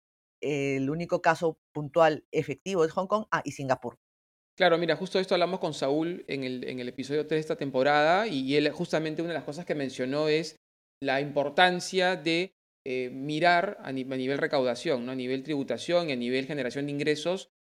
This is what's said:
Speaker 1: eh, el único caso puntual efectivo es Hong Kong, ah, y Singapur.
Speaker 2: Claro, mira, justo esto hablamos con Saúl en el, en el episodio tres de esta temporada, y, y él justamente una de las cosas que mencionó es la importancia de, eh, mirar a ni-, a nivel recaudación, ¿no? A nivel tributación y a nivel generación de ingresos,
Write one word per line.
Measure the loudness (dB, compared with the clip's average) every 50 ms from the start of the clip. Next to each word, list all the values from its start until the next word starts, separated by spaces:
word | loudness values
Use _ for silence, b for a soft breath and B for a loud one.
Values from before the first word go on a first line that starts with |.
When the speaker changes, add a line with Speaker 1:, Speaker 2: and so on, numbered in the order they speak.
| _ _ _ _ _ _ _ _
Speaker 1:
eh, | -4 -4 -2 -2 0 0 0
el | 0 0 -2
único | -2 -4 -4 -2 -2 2
caso | 4 2 2 4 2 -2 -2 -2 _ _ _
puntual | -10 -10 -2 4 6 6 6 6 2 -6 _ -2
efectivo | -2 -2 -2 -6 -8 _ -4 0 2 2
es | 2 2
Hong | -2 -2 0
Kong, | -2 -2 -2 -2 -2
ah, | -2 -2
y | -4
Singapur. | -8 -8 0 0 0 0 -2 -10 -12 _ _ _ _ _ _ _ _ _ _ _ _
Speaker 2:
Claro, | 4 4 6 6 4
mira, | 4 2 0
justo | 0 -2 -2 0 -2
esto | 0 2 2
hablamos | 2 2 2 0 -2
con | -4 -4 -4
Saúl | -2 0 0 2 2 0 0 -4 -6 -6 -6
en | -6 -4 -4
el, | -4 -6 -6 -6 -8
en | -8 -8
el | -8 -8
episodio | -8 -8 -6 -4 -2 -2 -2
tres | 0 0 -2
de |
esta | 0 -2 -4
temporada, | -4 -4 -2 0 2 4 4 6 4 6 4 4 4 2 0
y, | -2 -2 -2
y | 0 2
él | 2 2 2
justamente | 0 -2 -6 -2 -2 -2 -2 -2 -4 -4 -4
una | -4 -4
de | -6
las | -6
cosas | -8 -10 -10 -6
que | -4 -4
mencionó | -4 -2 -4 -4 -4 -4 -2 0 0 2 2
es | 2 2 0 -2 -10 _ _ _ _ _ _ _ _ _ -2
la | 0 0 0
importancia | 0 0 0 0 0 0 6 6 6 6 6 2 -4 -4 0 2 2 2 2
de, | 0 0 0 0 0 0 -4 -8 _ _ _ _ _ _
eh, | -6 -4 -4 -4 -4
mirar | -6 -8 -6 -4 -2 4 4 6 6 6 4 0 -4 -8 -10
a | -8
ni-, | -6 -6 -6
a | -4 -4
nivel | -4 -2 -2 0 0
recaudación, | 0 0 2 2 2 2 0 -2 0 -2 -2 -2 -2
¿no? | -4
A | -6
nivel | -6 -4 -2 -4 -4 -2
tributación | -4 -4 -4 -2 -2 -4 -4 -2 0 2 2 2 0
y | -2
a |
nivel | -2 -2 0 0 -2 -2
generación | -2 -4 -4 -4 -4 -4 -4 -4
de | -4 -4
ingresos, | -2 0 0 0 0 0 -4 -4 -4 -6 _ _ _